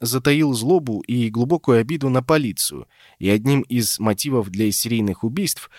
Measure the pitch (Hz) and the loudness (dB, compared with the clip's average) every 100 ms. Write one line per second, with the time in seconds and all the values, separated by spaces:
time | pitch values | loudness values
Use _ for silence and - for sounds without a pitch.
0 | 117 131 147 147 147 120 123 180 131 104 | -4 0 2 2 2 0 2 2 0 -6
1 | - 120 113 113 123 170 - 117 113 165 | -2 -2 0 0 0 0 4 2 2 -2
2 | 135 127 123 156 120 - - 69 - _ | 0 0 2 0 0 -4 -6 -6 -16 _
3 | - - 95 107 131 139 - 123 107 - | -20 -4 2 2 4 0 2 -2 -2 0
4 | 110 104 143 127 98 95 110 - 117 117 | 0 0 0 -2 -2 0 0 0 -2 0
5 | 104 92 113 160 180 - - | -2 -2 -4 -2 -4 -6 -12